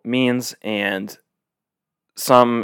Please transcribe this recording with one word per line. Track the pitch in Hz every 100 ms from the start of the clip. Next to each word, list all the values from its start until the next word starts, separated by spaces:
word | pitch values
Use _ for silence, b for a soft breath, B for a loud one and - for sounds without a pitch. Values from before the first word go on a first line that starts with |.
means, | 113 127 127 123 113 -
and | 107 104 101 95 101 - _ _ _ _ _ _ _ _ _ -
some | - 127 120 117